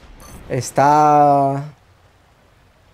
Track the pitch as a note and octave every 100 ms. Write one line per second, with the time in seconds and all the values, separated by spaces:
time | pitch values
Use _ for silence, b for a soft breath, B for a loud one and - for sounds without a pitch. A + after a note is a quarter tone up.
0 | - - - - - C3+ - - C#3 D3+
1 | D3+ D3 D3 C#3 C#3 C#3 D3 - _ _
2 | _ _ _ _ _ _ _ _ _